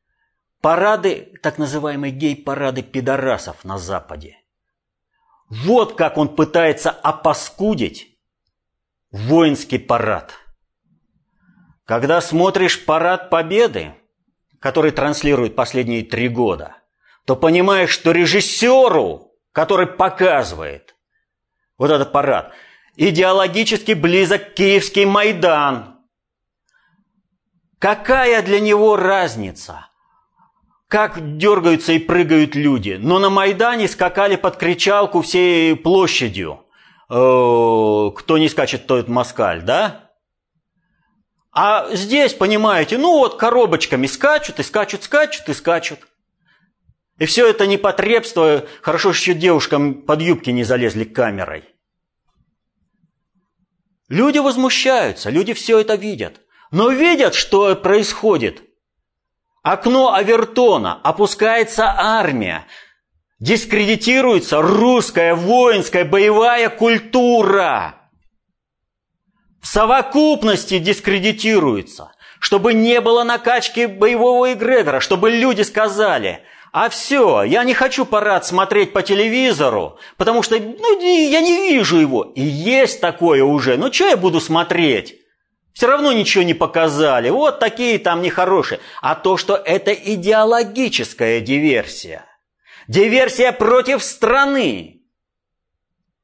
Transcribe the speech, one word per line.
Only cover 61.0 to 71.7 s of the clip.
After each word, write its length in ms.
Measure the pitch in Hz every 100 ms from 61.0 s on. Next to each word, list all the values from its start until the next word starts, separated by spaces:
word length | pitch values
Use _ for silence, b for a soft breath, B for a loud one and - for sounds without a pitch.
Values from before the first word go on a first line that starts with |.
| 147 165 202 - 214 233 220 - 220
армия, 800 | 202 208 220 175 127 92 80 B B B B _ _ _ -
дискредитируется 1200 | 113 214 - 208 208 220 233 262 254 190 - 151
русская 720 | 165 - 240 247 - 175 170 170
воинская 720 | 180 247 247 208 - 180 170
боевая 640 | 196 208 214 233 240 226
культура. 1300 | 226 233 226 - 254 240 233 196 196 175 117 80 - _ _ _ _ _ _ _ _ _ _ _ _ _ _ _ _
В 60 | -
совокупности 1120 | 208 220 262 247 294 302 302 220 196 - 190
дискредитируется, 1300 | 165 202 - 196 202 214 220 214 147